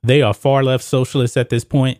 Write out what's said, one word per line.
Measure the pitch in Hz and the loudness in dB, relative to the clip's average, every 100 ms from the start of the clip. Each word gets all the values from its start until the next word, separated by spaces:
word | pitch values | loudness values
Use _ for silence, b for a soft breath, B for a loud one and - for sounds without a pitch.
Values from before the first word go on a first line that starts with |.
They | 117 135 | 2 2
are | 120 | 2
far | 104 139 135 | 0 0 0
left | 131 131 | 0 -2
socialists | - 135 127 143 120 - | -2 -2 -2 -2 -2 -2
at | 120 | -2
this | 120 | -4
point | - 143 131 123 | -2 -2 -2 -4